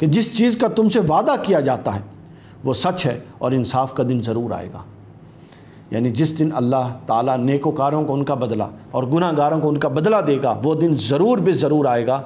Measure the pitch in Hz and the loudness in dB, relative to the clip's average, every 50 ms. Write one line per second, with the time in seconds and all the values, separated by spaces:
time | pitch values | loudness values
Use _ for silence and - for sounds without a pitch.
0 | 160 147 156 233 220 - - - 233 247 220 - 233 220 - 226 220 202 233 226 | 0 2 2 2 2 0 0 2 2 2 2 2 0 0 2 2 2 4 2 2
1 | 175 156 156 190 233 302 269 - - 196 185 151 135 131 127 113 - 120 101 101 | 2 2 2 2 2 2 0 0 0 2 2 2 2 0 0 -2 -2 -4 -4 -6
2 | 101 - - - - - - - - - - - - 135 123 - - 180 180 - | -8 -12 -16 -20 -20 -20 -20 -20 -20 -20 -18 -6 -4 -4 -2 0 0 -2 -2 0
3 | - 127 - - - - - - - 127 131 127 120 - - 127 135 131 - 143 | -2 -2 -4 -4 -8 -16 -8 -6 -2 0 0 0 -2 0 0 0 -2 0 -2 -2
4 | 123 123 127 120 107 113 110 117 120 107 92 87 87 - - - - - - - | -2 0 -2 -2 -2 -2 -4 -2 -4 -4 -6 -8 -10 -12 -14 -16 -18 -20 -20 -20
5 | - - - - - - - - - - - - - - - - - - 107 113 | -20 -20 -20 -20 -20 -20 -20 -20 -20 -20 -20 -20 -20 -20 -20 -20 -12 -6 -4 -2
6 | 123 123 107 123 160 151 160 160 156 156 - 127 120 123 135 131 127 120 120 - | -2 -2 0 0 0 0 0 0 -2 0 0 0 0 0 0 0 0 -2 -6 -8
7 | - - 110 117 123 135 131 123 123 135 139 139 147 156 151 135 135 143 151 156 | -4 -2 0 0 0 0 0 0 0 0 0 0 0 -2 0 0 0 0 0 0
8 | 151 147 135 143 143 147 139 123 127 107 110 107 98 - - - - - - 127 | -2 -2 -2 -2 -2 -2 -2 -2 -2 -2 -2 -4 -4 -6 -8 -14 -12 -6 -4 -4
9 | 127 123 151 170 180 175 156 147 143 151 160 156 156 151 147 143 156 143 135 156 | -2 0 0 0 0 0 2 2 2 2 2 0 0 0 0 0 -2 -2 0 0
10 | 156 214 220 202 160 151 139 123 135 120 104 104 120 156 160 151 165 170 147 117 | 2 2 2 2 2 2 0 0 0 0 0 0 0 0 0 2 2 2 2 0
11 | 101 110 139 151 196 240 247 202 165 190 170 - - 170 151 151 139 127 120 120 | 0 0 2 2 4 4 2 2 2 2 2 2 2 2 2 2 2 2 2 0
12 | 113 123 131 139 135 | 0 0 0 -2 -4